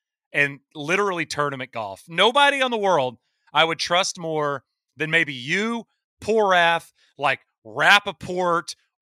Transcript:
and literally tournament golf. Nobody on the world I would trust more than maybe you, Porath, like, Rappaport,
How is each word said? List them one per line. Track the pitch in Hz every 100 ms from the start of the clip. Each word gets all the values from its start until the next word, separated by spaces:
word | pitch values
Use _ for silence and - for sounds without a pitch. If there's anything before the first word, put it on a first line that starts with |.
| _ _ _
and | 151 143 139 _ 156
literally | 143 190 202 175 156
tournament | - 147 135 131
golf. | 117 104 95 -
Nobody | 165 208 262 285 277
on | 262
the | 233
world | 196 165 127 117 _ _ _
I | 147 165
would | 165
trust | - 175 190 -
more | 165 156 147 139 - _ _ -
than | 156
maybe | 165 156
you, | 131 127 185 220 233 - _ _ _
Porath, | - 220 202 180 170 170 - _ _ -
like, | 139 131 _ _ 110
Rappaport, | 113 156 202 202 170 - 180 180 170 165 - _ _